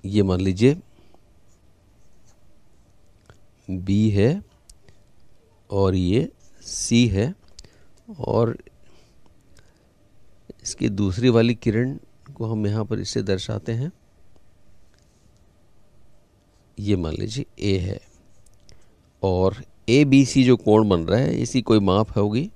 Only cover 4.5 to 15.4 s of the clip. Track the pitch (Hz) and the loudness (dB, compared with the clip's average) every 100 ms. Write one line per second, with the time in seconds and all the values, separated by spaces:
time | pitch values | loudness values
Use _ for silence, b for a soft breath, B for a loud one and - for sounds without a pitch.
4.5 | _ _ - - - _ - - - _ | _ _ -20 -20 -20 _ -20 -20 -20 _
5.5 | _ _ 101 98 92 90 107 151 _ - | _ _ 0 2 2 0 0 -2 _ -20
6.5 | - - - - 117 120 98 120 196 - | -20 -14 -10 0 2 4 2 -2 -4 -18
7.5 | - b b b b - 208 - 110 117 | -20 b b b b -20 -12 -2 0 0
8.5 | - - _ - b b b - _ _ | -4 -14 _ -20 b b b -20 _ _
9.5 | - - _ _ _ _ - - - _ | -20 -20 _ _ _ _ -20 -20 -20 _
10.5 | - - - 113 98 101 90 123 117 117 | -18 -16 -6 -6 -2 -4 0 2 4 2
11.5 | 113 - 107 127 151 - _ - - 110 | 0 -2 -2 -4 -6 -16 _ -20 -10 -6
12.5 | 110 104 107 107 107 95 - 101 95 - | -4 -2 -4 -4 -6 -6 -6 -4 -4 -4
13.5 | 110 - 113 147 - _ _ - - - | -8 -6 -6 -8 -12 _ _ -20 -20 -20
14.5 | _ - - - _ _ _ _ _ | _ -20 -20 -20 _ _ _ _ _